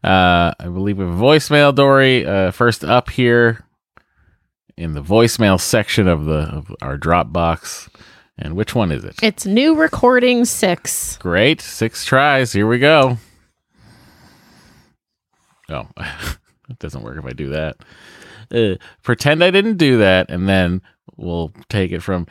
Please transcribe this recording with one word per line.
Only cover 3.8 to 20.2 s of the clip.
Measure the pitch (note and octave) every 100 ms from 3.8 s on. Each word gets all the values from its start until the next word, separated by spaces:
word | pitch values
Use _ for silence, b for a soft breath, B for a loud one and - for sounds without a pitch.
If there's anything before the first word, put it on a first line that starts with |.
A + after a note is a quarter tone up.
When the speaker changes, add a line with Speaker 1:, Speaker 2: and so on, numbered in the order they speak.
| _ _ _ _ _ _ _ _ _ -
Speaker 1:
in | E2
the | D2
voicemail | D2 G#2+ A#2 - G#2+ F#2
section | - A#2 G#2 - F#2
of | E2
the, | D2+ D2+
of | D2+ C#2+ D2 -
our | C2+ C#2
Dropbox. | D#2+ F2 A#1+ E2 E2 D#2+ - - - b b b b -
And | D2 E2+
which | A2
one | A#2+ G2
is | C#2+
it? | - -
Speaker 2:
It's | A3 - G3
new | G#3+ D4 D#4
recording | D#4+ - B3 B3+ B3 A#3+
six. | A#3+ - F#3+ F3 - - - -
Speaker 1:
Great. | F2+ F2 A#2+ D#3+
Six | - - A2+ -
tries. | - C3 C#3+ C3+ B2
Here | G2 G#2+
we | A#2+
go. | C#3 D#3 C3 A#2 b b b _ _ b b b b b b b b b b b b _ _ _ _ _ _ _ -
Oh, | D2 -
<laughs> | -
it | - D2 D#2+ D2 _ _ _ B2
doesn't | D#2+ C#2
work | G#1+ C#2+
if |
I | C2
do | B1 C#2
that. | D2+ D#2 - B B B B B B A2+
Uh, | A#2+ G#2+ F2+ B B
pretend | - A#2+ D3 D#3
I | F3+
didn't | G3 G#3+ G3+
do | D3+ B2+
that, | G2 F#2